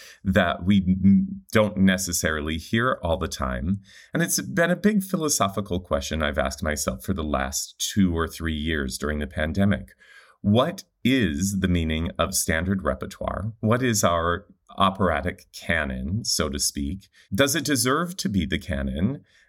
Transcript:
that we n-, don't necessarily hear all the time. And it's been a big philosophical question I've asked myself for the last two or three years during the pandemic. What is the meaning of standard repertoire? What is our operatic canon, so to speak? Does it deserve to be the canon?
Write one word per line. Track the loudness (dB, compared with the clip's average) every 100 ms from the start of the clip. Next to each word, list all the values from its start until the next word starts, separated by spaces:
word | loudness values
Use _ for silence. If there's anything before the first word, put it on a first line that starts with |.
| -20 -6
that | 0 2 2 0 2
we | 4 4
n-, | 4 6 6 4 -4 0
don't | 2 2 4
necessarily | 4 2 0 -2 0 0 -2 -4
hear | -2 0 0 0
all | -2 -2
the | -4
time. | -4 -4 -2 -2 -4 -6 -20 -6
And | -2
it's | 0 -2
been | -2 0 2
a | 2
big | 2 2
philosophical | 0 -2 0 0 0 0 -4 -4
question | -2 -2 -2 -2
I've | 0 0
asked | -2 -2
myself | -4 -2 -4 -4
for | -4
the | -4
last | -2 -2 -2 -6 -10 -8 -2
two | 2 4 2
or | -2
three | -4 -4
years | -2 -2 -2 -2 -4
during | -4 -4
the | -4
pandemic. | -2 -2 2 2 2 -4 -20 -20 -20 -20 _
What | 2 4 2 -4 -14 _ 2
is | 2 2 2 0 2
the | 2
meaning | 2 0 -2 -2 -2
of | -2 -2
standard | 0 0 0 0
repertoire? | -2 -4 -6 -8 -6 -4 -6 -2
What | 0 2
is | 2 2
our | 2 2 0 -2 -6 _ -12 0
operatic | 0 2 0 2 -2 -6 -12
canon, | -8 -2 0 0 -4 -4 -4 -2
so | -2 -2
to | -2
speak? | -4 -4 -6 -6 -12 _ _
Does | 0 2 0
it | 0
deserve | 0 2 0 -2 -4
to | -2
be | 0 0
the | -2
canon? | -4 -4 -4 -2 -2 -2 -12 _